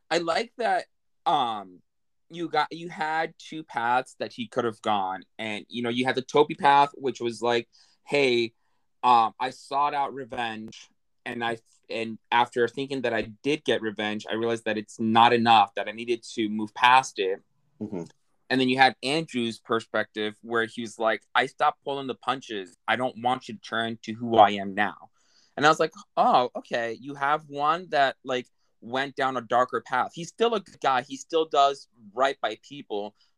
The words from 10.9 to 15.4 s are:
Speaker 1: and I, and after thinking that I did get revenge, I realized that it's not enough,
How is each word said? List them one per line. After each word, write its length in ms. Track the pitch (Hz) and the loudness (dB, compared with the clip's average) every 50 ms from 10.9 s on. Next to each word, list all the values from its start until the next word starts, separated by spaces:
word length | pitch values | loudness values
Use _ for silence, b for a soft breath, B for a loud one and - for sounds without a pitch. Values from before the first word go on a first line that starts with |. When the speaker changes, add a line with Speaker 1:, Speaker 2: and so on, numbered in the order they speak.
| _ _ _ _ _ _ - | _ _ _ _ _ _ -12
Speaker 1:
and 180 | 127 120 117 117 | -10 -8 -4 -4
I, 140 | 117 117 113 _ _ _ _ _ - | -4 -4 -6 _ _ _ _ _ -10
and 280 | - 113 113 113 110 - _ - | -6 -6 -6 -6 -8 -10 _ 0
after 360 | 117 117 120 120 - 123 120 117 | 2 2 2 2 2 0 0 0
thinking 340 | - - 139 135 139 135 | 0 -4 -8 -6 -6 -4
that 120 | 117 120 117 | -2 -2 -2
I 100 | 110 110 117 104 - - | -2 -4 -4 -8 -8 -2
did 200 | 135 147 156 - | -2 -2 -2 0
get 160 | - 117 104 | 0 0 0
revenge, 440 | 107 110 101 104 107 104 104 110 - - | 0 -4 -4 -4 -4 -4 -4 -6 -6 -6
I 40 | 95 | -4
realized 300 | 110 117 117 117 110 - | -2 -2 -2 -2 -2 -2
that 120 | 113 107 107 | -4 -4 -4
it's 220 | 107 - - - | -6 -8 -8 -4
not 320 | 117 110 110 113 113 120 123 | -2 2 6 8 8 8 6
enough, 400 | 120 | 4